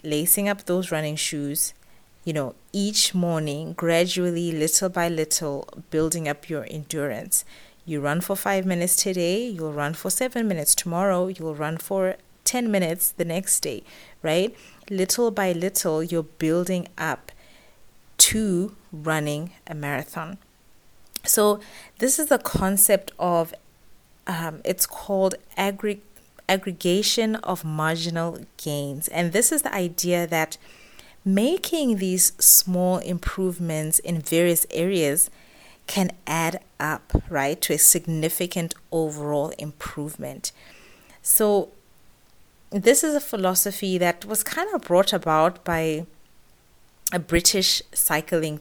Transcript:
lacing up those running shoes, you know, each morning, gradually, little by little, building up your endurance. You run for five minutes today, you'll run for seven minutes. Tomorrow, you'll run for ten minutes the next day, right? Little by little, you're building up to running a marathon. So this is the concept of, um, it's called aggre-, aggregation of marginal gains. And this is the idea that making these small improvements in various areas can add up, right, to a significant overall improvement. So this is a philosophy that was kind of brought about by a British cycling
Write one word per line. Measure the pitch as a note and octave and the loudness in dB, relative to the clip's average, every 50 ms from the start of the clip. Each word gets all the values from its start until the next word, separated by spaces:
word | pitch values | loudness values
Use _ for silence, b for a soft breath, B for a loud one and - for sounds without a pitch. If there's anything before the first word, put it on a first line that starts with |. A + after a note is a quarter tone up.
lacing | - D#3 D3+ D3+ E3 F3+ - G3+ G3+ G3+ | -6 -2 -2 0 2 2 2 2 2 0
up | G3+ G3 - | -2 -2 -2
those | - F3+ F#3 F3+ - | -2 -2 0 0 -2
running | E3+ D#3 D#3 D3+ D#3 | -2 -2 -2 -4 -4
shoes, | D3+ - - D#3+ D3 C#3+ C#3+ D3 - - - - - b b b b b b - - - | -4 -4 -4 -4 -4 -4 -4 -2 -2 -4 -4 -6 -12 b b b b b b -20 -10 -6
you | E3+ | -4
know, | D#3 D3+ C3+ B2 - - - - | -2 -2 -4 -4 -8 -14 -16 -6
each | - G3+ G3 G#3 G#3 - - - - | -2 -2 -2 0 2 2 0 2 2
morning, | F3+ F3 E3+ E3 D#3 D#3 D3 C#3+ D3+ D#3+ D#3+ | 0 0 2 0 0 -2 -2 -4 -6 -6 -8
gradually, | E3+ - E3+ E3 E3 E3 F3+ F3+ - F#3 F3+ F3 E3+ E3+ F3 E3+ | -6 -2 0 2 4 4 4 2 0 0 0 0 0 0 -2 -2
little | D#3+ D#3 D3+ D#3+ - - F#3+ F#3 | 0 0 0 2 2 2 0 0
by | F#3 F3 E3+ E3+ | 0 0 0 0
little, | E3+ D#3 D#3 D#3 - - E3 D3 C#3+ C#3 - - - - - - | 0 -2 -2 0 -2 -2 -2 -4 -6 -6 -8 -12 -16 -18 -10 -4
building | - D#3 D#3+ D#3+ E3 E3+ D#3 C#3+ | 0 0 2 2 0 -2 -2 -4
up | D3 - - - | -4 -6 -6 -6
your | D#3+ C#3+ - - | -6 -6 -6 -8
endurance. | - D#3 C#3+ - - D3+ C#3+ C#3 A2 A#2 D#3+ F#3 - - - B B B B B B B B | -10 -12 -8 -6 -4 -4 -4 -4 -4 -6 -4 -2 -2 -2 -2 B B B B B B B B
You | E3+ D#3 D3 | -6 -4 -2
run | C#3 C#3+ D3+ F3 | 0 0 0 0
for | F3+ - G3 | 0 -2 -4
five | F#3+ - G3+ G3 F#3+ F#3 | -2 0 0 0 2 2
minutes | F#3+ F3+ F3 F3 F3+ - | 0 0 0 0 0 0
today, | - - G3 F#3 F3+ E3+ E3+ F#3 A3 B3 | 0 0 0 0 0 0 0 0 0 -2
you'll | B3 G3 E3 D#3+ D#3 | -4 -6 -6 -6 -4
run | D3 D3 C#3+ D3 E3 | -4 -2 -4 -4 -4
for | - - F#3+ | -4 -4 -4
seven | - - B3+ B3+ - A#3+ A3+ G#3 | -2 -2 -2 -2 -2 0 0 0
minutes. | F3+ D#3 D3 - - | 0 0 2 0 0
Tomorrow, | - - F3 E3+ F3 G3 G3+ F#3 F3+ F3+ F#3+ | 0 0 -2 -2 0 2 2 2 2 0 -2
you'll | F#3+ - D#3+ D#3+ D3+ | -4 -6 -8 -8 -6
run | D3 D3+ D3+ E3 E3+ | -4 -4 -4 -4 -6
for | - - G3 G3 F#3 F#3 - - _ _ - _ - | -6 -4 -2 0 0 0 -2 -6 _ _ -14 _ -4
ten | - - B3 A#3+ A3 | -2 -2 0 0 2
minutes | G#3 F#3+ F3+ D#3+ E3+ F3 - - | 2 2 2 0 0 -2 -2 -2
the | - - E3+ | -2 -2 -4
next | E3 E3 F#3+ F#3+ - - - | -2 -2 -4 0 0 0 0
day, | - D3+ A#2 - - B B B B B B B | 0 -4 -6 -8 -12 B B B B B B B
right? | - D#3+ D#3 F3+ F#3+ A#3+ - B B B B B B - | -2 0 2 2 2 0 -4 B B B B B B -6
Little | G3+ F#3 F#3+ F#3+ - - A#3+ A3+ | -2 -2 0 0 2 2 2 0
by | G3 G#3 F#3+ F#3 | 2 0 0 0
little, | F3 E3 F3+ G3 G3 - - F3 D#3 D#3 | 0 0 -2 -2 -2 0 0 0 0 0
you're | E3 E3+ F3 E3 D#3 | 0 0 -2 -2 -2
building | - - - D#3+ D#3 E3 F3 F3+ F#3 F#3 F3+ E3+ - - - | -4 -6 -2 0 2 2 2 2 0 -2 -4 -4 -6 -8 -6
up | E3 D#3 B2+ - - - - b b b b b b b b b b b - - - - - - | -4 -4 -4 -6 -8 -20 -20 b b b b b b b b b b b -20 -20 -20 -8 2 2
to | - - - A3 A3 G3+ F3+ E3+ F#3+ G#3+ - - - - | 4 4 4 0 0 2 2 0 0 -2 -6 -14 -20 -16
running | F3 D3+ D3 D#3+ D#3 D#3 D3+ D3 D3 D3 E3 F3+ - - - | -12 -6 -2 0 0 0 0 -2 -4 -4 -6 -8 -12 -16 -14
a | - D#3+ | -12 -10
marathon. | D3+ D3 C#3+ C#3+ B2+ D3+ - - E3 D#3+ E3 G3 - - _ _ _ _ - - - _ - - - - - - - - | -6 -6 -4 -4 -4 -6 -8 -8 -10 -10 -10 -12 -16 -18 _ _ _ _ -20 -20 -20 _ -20 -20 -20 -20 -14 -12 -6 0
So | - - A3+ G#3 G#3 G#3 G#3 B B B B B B B - | 2 4 4 4 4 4 0 B B B B B B B -2
this | A#3 C4 - - | 0 0 2 0
is | D#4 - | 2 2
the | C#4 A#3 | 2 2
concept | - - - - F#3+ F#3+ G3+ G3 - - G3+ G3 - - - - | 2 -2 -2 0 2 2 4 4 6 6 4 4 2 -4 -8 -4
of, | E3 F3+ E3+ E3+ E3 - - - _ - _ _ - - - - _ _ - _ - | -2 0 2 2 0 -2 -6 -20 _ -20 _ _ -20 -20 -20 -20 _ _ -20 _ -8
um, | - F3+ E3 E3 D#3+ D#3+ - - | -6 -6 -4 -6 -6 -8 -6 -4
it's | - F#3 F#3 - | -2 0 0 -2
called | - - - - - G3+ F#3+ F#3+ F#3 F3+ - - - - | -2 -4 -12 -4 -2 2 2 2 2 0 -2 -12 -10 -4
aggre-, | F3 G3 G3+ G3 G3 - G#3 G3+ G#3 - - - - _ _ _ - - - | -2 -2 -2 -2 -2 -4 -4 -4 -4 -10 -20 -20 -20 _ _ _ -8 0 0
aggregation | F#3+ F#3+ - G3 F3 - - F3 F3+ G3+ G#3 - - A#3 A3 A3 A3 | 0 0 0 -4 -6 0 2 2 4 4 4 2 2 2 2 0 0
of | - - - F#3 - - | -2 -2 -4 -4 -4 -4
marginal | D#3 D#3 D#3 D#3 D#3+ E3 E3 E3 E3+ E3 E3 E3 E3+ - - - - - | -4 -2 0 0 0 0 0 -2 -4 -2 -2 -2 -2 -4 -8 -14 -18 -16
gains. | - - D#3 D3 C#3+ C#3+ C#3+ C#3 D3 - - | -8 -6 -4 -4 -4 -4 -4 -6 -6 -6 -4
And | - E3 F3 E3+ | -2 0 0 2
this | E3 G#3+ A#3+ - | 2 4 4 4
is | G#3+ G3 | 2 2
the | - - - | -2 -2 -2
idea | G3 F3+ E3+ F3 - F3 F3 F3 F3 F3 | -2 -2 -2 -2 -2 0 2 2 2 2
that | D#3+ E3+ D#3+ D#3+ - - B B B B B B B B B B B B B B | 0 0 0 0 -2 -4 B B B B B B B B B B B B B B
making | F#3+ F#3+ G3 A3+ D4 F4+ F#4+ - - E4+ D#4+ C#4+ B3 A3 | 2 4 4 4 4 2 0 0 -2 0 0 2 2 2
these | F#3+ F#3+ F#3 F#3 F3+ - - - - | 2 0 0 2 2 2 2 2 4
small | - - - - - F#3 F3+ F3+ F3+ F3+ F#3 E3+ | 6 6 6 6 6 4 2 2 4 4 2 0
improvements | - - F3+ F3 - - - G3 F#3+ F#3 E3+ F3 F3 E3 D#3 D#3 D#3 D#3 - - | 0 -2 -4 -2 -2 -4 -2 0 -2 -2 0 -2 -4 -2 -2 -2 -2 2 0 0
in | - - E3+ D#3+ | 0 0 -4 -2
various | C#3+ - E3 E3 F3 F3 E3+ E3 - - | -2 2 4 4 6 4 4 2 0 -2
areas | - D#3+ E3+ F#3+ G3+ E3+ D#3 C#3+ C#3+ - - - B B B B B B B B B B B | 0 0 0 2 2 2 2 2 4 2 0 0 B B B B B B B B B B B
can | - - G3+ F#3 F#3 - - - | -4 0 0 0 0 -2 -8 -6
add | - D#3 E3 E3 E3 E3+ - - _ _ - | -4 -2 0 0 0 -2 -6 -12 _ _ -4
up, | C#3+ D#3 D3+ - - - - - - - | -4 -2 -2 -4 -6 -2 -2 -2 -2 0
right, | E3+ C#3 C3+ C#3+ E3 - | -2 0 0 0 -2 -2
to | - - - | -2 -2 2
a | - | 6
significant | - - - F3 E3+ E3+ D#3+ D#3 D#3 E3+ - - F3+ F3+ - F3+ E3 E3 - - - - | 6 6 6 4 2 -2 -2 0 0 0 0 -2 -4 -2 -2 -4 -4 -4 -6 -12 -10 -4
overall | - E3 D#3+ D3+ D3+ D3+ D3 D3 D3 C#3+ D3 D#3+ - - | -2 -2 0 -2 -4 -6 -4 -2 0 0 0 -2 -4 -8
improvement. | D3+ D3+ - - - - - D3+ D3 D3+ D3+ - C#3 C3+ C3+ - - - - B B B B B B B B B B B B B | -10 -10 -10 -10 -12 -10 -8 -8 -8 -8 -8 -10 -10 -10 -10 -8 -10 -10 -10 B B B B B B B B B B B B B
So | B - - - A3 G#3 G#3 G3 - - - - _ _ _ - - - - _ _ _ - - - _ _ _ - - | B 2 2 4 4 4 4 2 0 -2 -10 -20 _ _ _ -20 -20 -20 -20 _ _ _ -20 -20 -20 _ _ _ -14 -6
this | - G3+ G3 A#3 C#4 C4+ - | -4 2 6 6 6 6 4
is | D#4 D4 | 2 0
a | C#4+ | -2
philosophy | - - - G3+ F#3 F#3 F#3 F#3 - G3+ G3 - G3+ F#3+ F#3 F3 | -2 -4 -4 0 0 2 2 2 0 -2 -2 -4 -2 0 0 2
that | F3+ F3 E3+ - - | 2 2 0 -2 -6
was | G3+ A3 G#3+ | -4 -4 -2
kind | - - - D#4+ F4+ G#4+ G4 | -2 -2 -2 -4 -4 -2 -4
of | C4 | -4
brought | - - F3 F3+ G3 - | 0 2 4 4 4 4
about | G#3 E3+ - E3 D#3 D#3 D#3+ F3 F3+ - - | 2 0 2 2 4 4 4 4 2 -2 -4
by | F3 E3+ D#3+ D#3+ D#3+ D#3 D#3 E3+ - - - - - - - - _ - _ _ _ _ _ - _ _ _ - - | -2 -2 0 0 0 -2 -2 -6 -10 -16 -20 -20 -20 -20 -20 -20 _ -20 _ _ _ _ _ -20 _ _ _ -2 -2
a | F3+ F3 | -2 -2
British | D#3+ - E3+ E3+ E3+ - - F#3+ F#3+ - - - - - | -2 2 0 4 4 4 2 4 2 2 0 -2 -4 -6
cycling | - - - - D#3 D#3 D#3 - F3 E3 D#3+ D#3 D3+ D3 | -4 -2 0 0 0 0 0 0 0 0 0 -2 -4 -4